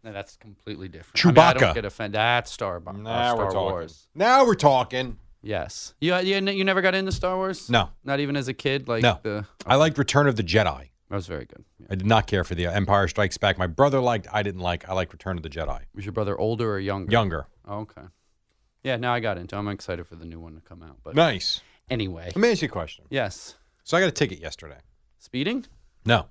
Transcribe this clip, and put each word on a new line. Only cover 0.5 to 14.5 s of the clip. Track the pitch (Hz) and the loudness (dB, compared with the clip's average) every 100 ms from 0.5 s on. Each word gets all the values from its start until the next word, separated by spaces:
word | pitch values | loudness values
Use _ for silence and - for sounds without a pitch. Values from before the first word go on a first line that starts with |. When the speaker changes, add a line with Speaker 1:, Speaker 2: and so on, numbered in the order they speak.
| 101 - 101 95 | -20 -12 -10 -10
Speaker 1:
different. | 82 - - 180 | -14 -8 4 6
I | |
mean, | 147 | 8
I | 165 | 8
don't | 131 117 | 6 4
Speaker 2:
Chewbacca. | |
Speaker 1:
get | 82 | 2
offended. | 101 - 107 | -4 -6 -6
That's | 101 113 120 117 | 0 2 0 -2
Star, | - 107 87 | -8 -6 -8
Bo-, | 80 | -10
uh, | |
Speaker 2:
Now | 98 107 117 123 117 | -12 -6 -2 0 0
we're | 98 | 0
Speaker 1:
Star | |
Speaker 2:
talking. | 95 92 | 0 -2
Speaker 1:
Wars. | 92 82 - _ | -4 -8 -14 _
Speaker 2:
Now | - 208 262 254 | -2 4 6 6
we're | |
talking. | 208 147 131 123 127 127 113 - - | 6 6 6 2 -4 -6 -8 -16 -18
Speaker 1:
Yes. | 113 101 78 - - _ | -8 -6 -6 -10 -16 _
You, | 156 180 | 0 0
you, | 185 196 196 | 0 0 0
you | 196 | 0
never | 190 190 | 2 2
got | 185 | 2
into | 185 190 | 2 0
Star | 180 185 | -2 -2
Wars? | 185 190 185 - | -2 -4 -6 2
Speaker 2:
No. | 117 95 - | 2 2 -4
Speaker 1:
Not | 131 139 | -6 -2
even | 143 143 | -2 -2
as | 131 | -4
a | |
kid? | 131 143 135 127 | -4 -2 -2 -2
Like | 117 | 2
Speaker 2:
No. | 120 107 | 2 2
Speaker 1:
the | 110 104 101 _ - | -4 -6 -8 _ 0
Speaker 2:
I | |
liked | 131 160 147 | 4 4 2
Return | 135 139 143 | 2 4 4
of | 113 | 2
the | |
Jedi. | 92 98 95 67 65 _ _ | 2 2 2 -2 -12 _ _
Speaker 1:
That | 101 | -8
was | 87 | -6
very | 80 64 | -10 -12
good. | - - _ | -20 -20 _
Yeah. | - | -8
Speaker 2:
I | 95 | -4
did | 98 | 4
not | 110 - | 4 4
care | 101 | 0
for | 90 | 0
the | 85 87 | -2 -2
Empire | 95 95 101 98 | -2 2 2 2
Strikes | - 98 - | 0 -2 0
Back. | 104 90 | 0 0
My | 90 | -2
brother | 80 143 139 | 2 2 4
liked, | 123 117 90 | 2 0 -2
I | 107 | -4
didn't | 101 | -2